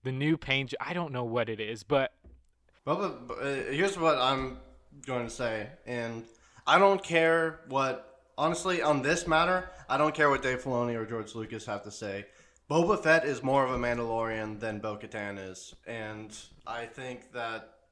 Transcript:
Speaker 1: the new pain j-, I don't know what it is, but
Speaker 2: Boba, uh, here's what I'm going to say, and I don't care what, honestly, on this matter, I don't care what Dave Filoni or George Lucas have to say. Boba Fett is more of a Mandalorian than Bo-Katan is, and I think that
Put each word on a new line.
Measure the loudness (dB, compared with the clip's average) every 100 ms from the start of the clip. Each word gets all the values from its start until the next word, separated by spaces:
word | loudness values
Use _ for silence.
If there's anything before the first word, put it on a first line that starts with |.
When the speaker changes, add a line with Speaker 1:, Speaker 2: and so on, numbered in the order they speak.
Speaker 1:
the | -4
new | -2 0 0
pain | 2 0 0
j-, | -6
I | -4
don't | -4 -4
know | -4
what | -2 0 -2
it | -4
is, | -6 -8
but | 0 2 2 _ -20 -20 _ _ _ _ -2
Speaker 2:
Boba, | 0 -2 -6 -10
uh, | -6 -4 -2 -2
here's | 0 0 4
what | 4 4
I'm | 4 2 -2 -8 -18 -20 _ -18 -6
going | -4
to | -4
say, | -4 -4 -4 -8 -12 -8
and | -6 -6 -8 -12 _ _ -8 4
I | 6
don't | 8 4
care | 2 4 4 4 2 -4 -4
what, | 0 0 -2 -10 -20 _ -2
honestly, | 0 0 0 2
on | 2 2
this | 2 0 4
matter, | 4 4 2 -2 -16 -2
I | 2
don't | 2
care | 4 4
what | 4
Dave | 0 -2
Filoni | -2 0 0
or | -2 -4
George | -6 -8
Lucas | -8 -8 -10 -6
have | -8
to | -8
say. | -10 -8 -8 -12 _ -20 _ _
Boba | 2 4 4
Fett | 6 6
is | 4 -2
more | 2 2
of | 2
a | 0
Mandalorian | 0 -2 -2 -2 -2 -4 -6 -6
than | -6 -6
Bo-Katan | -6 -8 -10 -8 -8 -8 -10
is, | -12 -18 -18 -12
and | -10 -10 -10 -14 -16 -20 -18 -10
I | -10 -10
think | -10 -12 -12 -12
that | -8 -6 -8 -12 _ _